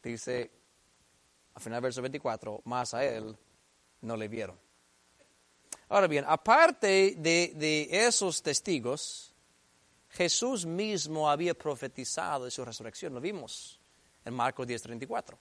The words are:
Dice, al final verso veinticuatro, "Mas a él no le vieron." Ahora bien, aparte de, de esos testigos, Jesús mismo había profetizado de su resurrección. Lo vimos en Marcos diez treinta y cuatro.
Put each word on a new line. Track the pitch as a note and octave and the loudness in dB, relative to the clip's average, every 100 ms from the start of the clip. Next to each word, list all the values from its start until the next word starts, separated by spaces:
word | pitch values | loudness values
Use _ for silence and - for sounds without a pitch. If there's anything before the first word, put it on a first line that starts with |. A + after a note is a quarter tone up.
Dice, | A#2+ A#2 - B2 A#2 _ _ _ _ _ _ _ _ _ _ | -6 -8 -4 -4 -4 _ _ _ _ _ _ _ _ _ _
al | - | -14
final | A#2+ A#2 | -8 -4
verso | B2+ B2 | -4 -4
veinticuatro, | B2+ C#3 B2+ A2 A2+ G#2 | -6 -4 -6 -6 -8 -10
"Mas | A2+ B2 A#2+ | -6 -4 -4
a | A#2 | -2
él | C#3 A2+ A2 A2 _ _ _ _ _ _ | -2 -2 -10 -14 _ _ _ _ _ _
no | A2+ A2+ | -8 -6
le | G#2+ | -6
vieron." | A2+ F#2+ E2+ _ _ _ _ _ _ _ _ _ _ _ - _ | -6 -8 -12 _ _ _ _ _ _ _ _ _ _ _ -18 _
Ahora | G3+ F#3 | 4 4
bien, | D3 D3 | 2 2
aparte | D#3 - C4+ E4 - G3+ F#3+ G3 F#3 | 0 6 8 8 6 4 6 6 4
de, | D#3+ E3+ F3 | 4 4 2
de | D#3 D#3 D3+ C#3 F3+ A#3+ | 0 2 2 2 2 4
esos | A3+ F#3+ D#3 | 4 0 -2
testigos, | - C#3 - D#3 A#2 D3 - - - _ _ _ _ _ _ _ _ | -2 -2 0 -2 0 -4 -6 -12 -16 _ _ _ _ _ _ _ _
Jesús | - F3 - B3 B3 | -2 2 2 0 -2
mismo | E3+ E3+ G#3+ G3 D3+ D#3 D3+ | -2 -2 -2 -2 -4 0 2
había | D3 F3 | 2 0
profetizado | E3 D3+ C3+ C3 - B2 - F3+ C#3+ B2+ | -2 -4 -6 -8 -8 -8 -4 -4 -4 -4
de | |
su | B2+ | -8
resurrección. | A#2+ A2 A2+ - E3+ | -8 -10 -12 -10 -10
Lo | B2+ | -6
vimos | D#3+ G3+ A2+ - - - _ _ _ _ | -6 -6 -10 -12 -14 -20 _ _ _ _
en | - | -10
Marcos | B2 B2 - B2 | -2 -2 -2 -6
diez | A#2 | -6
treinta | A#2 A#2 | -8 -12
y | C3+ | -6
cuatro. | A#2+ - - | -6 -8 -20